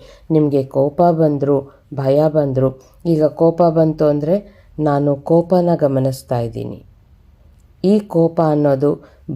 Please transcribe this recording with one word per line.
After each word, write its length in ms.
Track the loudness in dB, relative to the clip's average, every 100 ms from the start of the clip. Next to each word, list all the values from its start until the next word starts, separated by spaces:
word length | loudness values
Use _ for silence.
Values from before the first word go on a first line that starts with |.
| -14 -18 -2
ನಿಮಗೆ 320 | 0 2 0
ಕೋಪ 380 | -2 -2 -2 2
ಬಂದ್ರು, 800 | 0 2 0 0 0 -2 -4 -16 -16
ಭಯ 300 | -6 0 2 2
ಬಂದ್ರು, 520 | 0 -2 0 -2 -4 -20 -10 -2
ಈಗ 180 | 0
ಕೋಪ 400 | 0 2 0 2
ಬಂತು 420 | 0 2 0 0 0
ಅಂದ್ರೆ, 600 | 0 -2 -4 -4 -20 -18 -6
"ನಾನು 360 | -2 0 0 -2
ಕೋಪನ 540 | 0 0 2 0 0 0
ಗಮನಿಸ್ತಾ 640 | 0 0 -2 -4 -6 -6
ಇದ್ದೀನಿ. 440 | -6 -8 -12 -12 -20 _ _ _ _ _ _ _ _ _
ಈ 160 | 0 0
ಕೋಪ 420 | 0 0 0 2
ಅನ್ನೋದು 640 | 0 2 2 2 0 -2 -8 _ -10